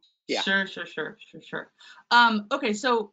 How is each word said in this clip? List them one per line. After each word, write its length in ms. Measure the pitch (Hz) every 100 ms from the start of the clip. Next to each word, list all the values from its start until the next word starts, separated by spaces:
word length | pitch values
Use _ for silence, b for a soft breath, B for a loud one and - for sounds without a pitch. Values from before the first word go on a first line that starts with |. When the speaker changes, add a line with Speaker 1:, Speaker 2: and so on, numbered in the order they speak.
| _ _ -
Speaker 1:
yeah. 140 | -
Speaker 2:
Sure, 240 | 190 196
sure, 200 | 190 180
sure, 320 | 170 160 151 - -
sure, 120 | 165
sure. 300 | - 160 - _ B B -
Um, 380 | 240 240 214 208
okay, 220 | 277 240
so, 380 | 214 262 233 208